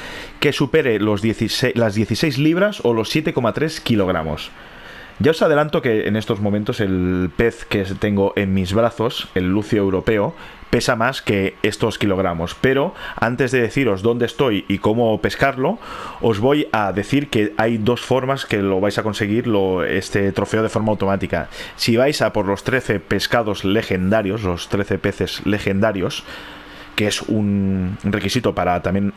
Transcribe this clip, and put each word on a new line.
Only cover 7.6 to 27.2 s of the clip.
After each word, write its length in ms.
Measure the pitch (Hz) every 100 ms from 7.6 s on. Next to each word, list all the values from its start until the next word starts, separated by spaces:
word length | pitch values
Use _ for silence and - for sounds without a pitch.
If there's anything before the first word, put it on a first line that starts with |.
que 220 | - 107 95
tengo 480 | 95 107 101 98 -
en 180 | 98
mis 200 | 95 92
brazos, 560 | 98 113 - 113 - - 95
el 120 | 90
lucio 300 | 98 104 107
europeo, 580 | 98 92 104 110 110 - - - -
pesa 240 | 123 - 117
más 260 | 117 139
que 340 | - 101 95 -
estos 380 | 104 - 117 -
kilogramos. 560 | 104 92 95 85 85 -
Pero 360 | 131 135 160 - - -
antes 360 | 113 123 131
de 100 | 127
deciros 400 | 113 - 127 95
dónde 240 | 104 120 117
estoy 400 | - 135 101 -
y 120 | 95
cómo 420 | 110 113 117 104
pescarlo, 560 | 110 - 139 127 135 233 - - - -
os 200 | 120 101
voy 280 | 120 147 147
a 200 | 110 101
decir 360 | 92 98 135 143
que 240 | 117 104 -
hay 200 | 110 117
dos 240 | 107 120
formas 460 | - 127 127 135 -
que 100 | 110
lo 240 | 98 95
vais 160 | 101 98
a 60 |
conseguir, 420 | 107 101 104 110 120
lo, 380 | 104 95 92
este 480 | 69 85 - 107 98
trofeo 320 | 92 101 110
de 60 | 110
forma 200 | - 107
automática. 580 | 104 98 98 95 85 67 - - -
Si 200 | - 113
vais 280 | 139 151
a 100 | 110
por 140 | 107 95
los 160 | 98
trece 360 | - 123 - 104
pescados 640 | - 101 - 120 104 98
legendarios, 760 | 95 104 107 95 92 110 98 110
los 260 | 98 87 -
trece 300 | 101 98 95
peces 480 | 104 - 90 - -
legendarios, 760 | 104 101 98 110 98 87 - - - - - - - - -
que 100 | 104
es 160 | -